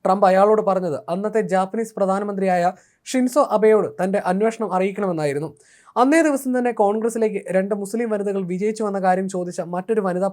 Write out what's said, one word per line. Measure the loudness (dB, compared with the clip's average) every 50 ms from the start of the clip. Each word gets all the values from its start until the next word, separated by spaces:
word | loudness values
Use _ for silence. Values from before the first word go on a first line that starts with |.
| -2
ട്രംപ് | 0 2 4 4
അയാളോട് | 4 6 6 6 6 4 2
പറഞ്ഞത് | 2 0 0 0 -2 -4 -6 -6 -6 -6
അന്നത്തെ | -6 -4 -4 -2 -2 -2
ജാപ്പനീസ് | 0 0 0 0 0 -2 -4 -6 -6 -6 -2
പ്രധാനമന്ത്രിയായ | -2 0 0 0 -2 -2 -4 -4 -2 0 0 2 2 2 0 -2 -4 _ _ _ _ -12
ഷിൻസോ | -4 0 0 0 2 2 2 2 2
അബെയോട് | 2 4 6 6 6 4 2 0 -2 -2 -2
തന്റെ | 0 0 -2
അന്വേഷണം | 0 0 0 0 0 -2 -2 -2 -6 -2 -2
അറിയിക്കണമെന്നായിരുന്നു. | 0 0 -2 -2 -2 -4 -2 -2 -2 -2 -2 -2 -2 -6 -8 -12 _ _ _ _ _ _ -6 0
അന്നേ | 2 4 4 4 4
ദിവസം | 4 2 0 0 -2 -2 -2
തന്നെ | 0 -2 -2
കോൺഗ്രസിലേക്ക് | 0 2 2 2 2 0 -2 -2 -2 0 -2 -2 -2 -4 -6 -2
രണ്ട് | -2 0 0 0 -4
മുസ്ലിം | -4 -4 -6 -4 -4 -2 -2
വനിതകൾ | -2 -2 -2 -2 -2 -4 -4
വിജയിച്ചു | -4 -4 -2 -2 -2 -2 -2 -4
വന്ന | -4 -2 0
കാര്യം | 0 2 2 2 0 -4
ചോദിച്ച | -4 -6 -6 -6 -6 -8
മറ്റൊരു | -8 -6 -6 -6 -4 -2 -2 -2
വനിതാ | 0 -2 -2 -2 -2 -2